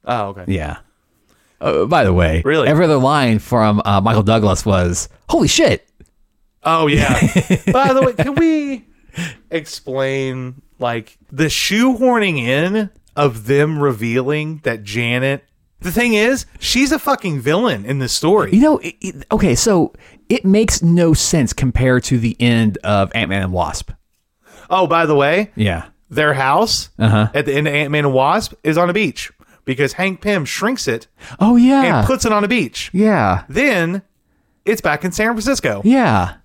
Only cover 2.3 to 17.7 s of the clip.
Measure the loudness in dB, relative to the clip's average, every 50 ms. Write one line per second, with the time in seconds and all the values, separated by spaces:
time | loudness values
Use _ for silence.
2.3 | 0 0 0 0 0 2 2 2 2 4 4 4 2 2 2 2 2 2 2 2
3.3 | 0 0 0 0 0 2 2 2 2 0 0 2 0 2 2 2 2 2 2 2
4.3 | 2 4 4 2 0 0 0 0 2 2 2 0 -2 -4 -8 -10 -16 _ _ -2
5.3 | 0 2 2 2 2 2 2 2 2 -2 _ _ _ _ -20 _ _ _ _ _
6.3 | _ _ _ _ _ _ _ -2 0 2 2 2 2 2 2 2 2 2 2 2
7.3 | 2 0 0 0 -2 0 0 0 2 2 2 4 4 2 2 2 0 0 -2 -2
8.3 | 0 0 2 2 2 0 -2 -4 -8 -10 -12 _ _ _ _ _ -12 -10 -10 -10
9.3 | -12 -18 _ _ -8 -8 -8 -8 -16 -14 _ -8 -6 -4 -4 -2 -2 -4 -4 -4
10.3 | -6 -8 -10 -12 -14 -16 _ _ _ _ -4 -4 -4 -6 -8 -12 _ _ _ _
11.3 | -4 -2 -2 -2 0 -2 -2 -2 0 2 2 2 2 2 2 2 2 2 0 0
12.3 | -2 -2 -2 0 0 0 0 0 0 -2 -4 -4 _ _ _ _ _ 0 0 0
13.3 | -2 -4 -2 0 2 2 2 0 0 0 0 -2 -2 -2 -4 -2 -2 -2 -2 -2
14.3 | -4 -4 -4 -8 -10 -6 _ -6 -6 -6 -10 -8 -6 -4 -2 -2 -2 -2 -2 -2
15.3 | -4 -4 _ _ _ _ _ _ _ _ -10 -4 -2 0 0 2 2 2 2 0
16.3 | 0 -2 -6 -14 _ -10 -6 -4 0 0 0 0 0 -2 0 -2 -4 -2 -2 -6
17.3 | -6 -4 -2 0 0 0 0 0